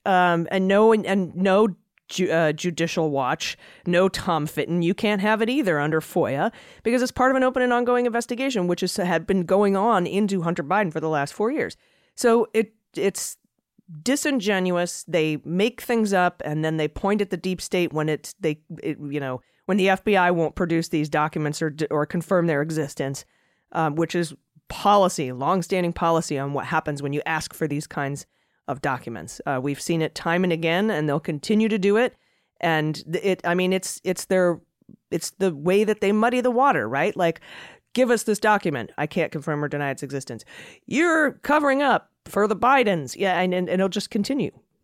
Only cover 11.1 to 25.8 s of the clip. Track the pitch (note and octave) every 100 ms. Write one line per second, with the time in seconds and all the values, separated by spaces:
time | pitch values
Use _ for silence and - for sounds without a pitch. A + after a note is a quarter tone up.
11.1 | D3+ C#3 - G#3+ D4 F#2+ - _ _ _
12.1 | - A#3+ A#3 G#3+ A3 A3 _ _ - F#3
13.1 | - - - _ _ _ _ - D3+ A3+
14.1 | C#4+ D4+ C4+ G3 F#3+ F#3 F3 F3 - -
15.1 | E3 D#3 D3+ - F3+ A3+ A#3+ - A#3 G#3+
16.1 | F#3+ F3+ - - D3+ D#3+ D#3+ D3+ - G3
17.1 | G#3 G3 F3 F#3 - - F3+ F3 D3+ D3+
18.1 | D3+ - - D#3+ D3+ - D#3+ D#3+ D3 D3
19.1 | C#3+ C3+ B2+ - _ - G3 F#3 F#3+ -
20.1 | G3 F3+ F3 D#3+ - F3 E3 E3 D#3+ D3+
21.1 | D3+ D3+ E3 D3+ D3 D#3+ D3 E3 D3 D3+
22.1 | F3 - F#3 E3+ C#3+ D#3 D#3 C#3+ - C3+
23.1 | C#3 - _ _ _ _ - D#3 D3+ E3
24.1 | F3 D#3+ - _ _ - - G3+ G#3 F#3
25.1 | - C3 B2+ C#3 F#3+ E3 F#3